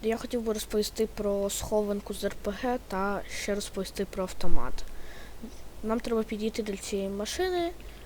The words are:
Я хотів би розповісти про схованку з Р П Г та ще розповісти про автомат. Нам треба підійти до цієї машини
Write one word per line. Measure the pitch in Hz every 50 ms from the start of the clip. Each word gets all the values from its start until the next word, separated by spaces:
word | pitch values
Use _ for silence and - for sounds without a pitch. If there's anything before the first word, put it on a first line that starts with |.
| -
Я | 220 226
хотів | 233 - 254 - 240 220
би | 226 214
розповісти | 214 - - - 214 208 - - - 220 214 -
про | - 208 208 202 202 196 202
схованку | - - - - 220 214 208 202 208 202 202 - 208
з | - -
Р | 196 - - -
П | 208 202 190 -
Г | 254 247 254 - -
та | 196 185 196 202 202 185 - - - - -
ще | - 202
розповісти | 202 202 - - 196 190 - - - 202
про | - - 208 185
автомат. | 185 - - - 180 175 - - 127 - - - - - - - - - - - - - - 226 226 - - - - - - -
Нам | 220 220 240
треба | - 233 233 226 220
підійти | - 226 208 214 226 - - 214
до | 214 196
цієї | 190 - - - 196 196 196
машини | 202 202 208 - - - 359 370 359 349 339 339 349 - - - - - -